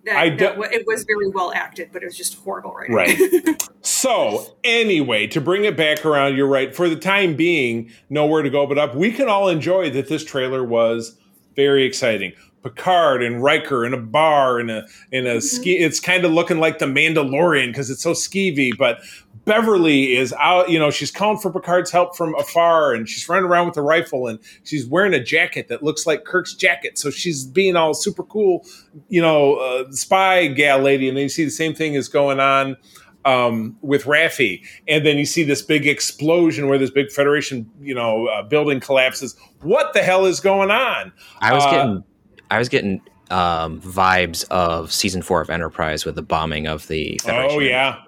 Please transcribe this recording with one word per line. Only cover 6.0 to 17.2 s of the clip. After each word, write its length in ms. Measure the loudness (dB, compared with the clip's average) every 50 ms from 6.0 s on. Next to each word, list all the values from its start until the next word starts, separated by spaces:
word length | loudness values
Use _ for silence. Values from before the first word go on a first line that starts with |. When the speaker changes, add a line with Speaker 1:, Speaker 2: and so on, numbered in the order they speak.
| 0
Speaker 2:
around, 300 | 2 2 4 2 2 2
you're 120 | 2 2
right. 280 | 2 2 2 0 -2 -2
For 140 | -2 0 0
the 60 | 0
time 400 | -2 -2 0 2 2 2 0 0
being, 560 | 0 0 2 2 2 0 -2 -2 -4 -8 -10 -18 -20 _ _
nowhere 320 | -2 0 0 2 2 0
to 80 | 0 0
go 160 | 0 0 0
but 140 | 0 0 0
up. 160 | 0 0 0
We 160 | -2 -2 -2
can 180 | 0 0 0 0
all 180 | 2 2 2
enjoy 440 | 2 0 0 0 0 0 0 0 0
that 160 | -2 -4 -4 -4
this 140 | -6 -6 -6
trailer 380 | -6 -4 -4 -4 -2 -2 -4 -2
was 520 | 0 2 2 2 2 0 -2 -6 -10 -16 _ _ _ _ _ _ _ _
very 300 | 2 4 4 6 4 4
exciting. 480 | 2 0 -2 0 0 0 0 -4 -8 -10 _ -20 _ _ _ _
Picard 580 | -16 -14 -4 0 2 2 4 4 4 2 2
and 220 | 0 -2 -2 0 2
Riker 420 | 2 2 2 0 -2 -2 -2 -2
in 80 | -2 -4
a 40 |
bar 640 | -6 -6 -2 0 2 4 4 4 4 2 2 0 -2
in 120 | -2 -4
a, 140 | -6 -8 -10 -12 -20 -20 -16 _
in 160 | -6 -4 -2
a 80 | -2 -2
Speaker 1:
Mm-hmm. 40 | -2
Speaker 2:
ski. 380 | -2 -4 -6 -4 0 0 2
It's 220 | 2 2 0 0 -2
kinda 280 | -2 0 0 2 2
looking 300 | 2 2 0 0 0 0 0
like 200 | 0 0 0 -2
The 80 | -4
Mandalorian 840 | -2 0 0 0 2 2 0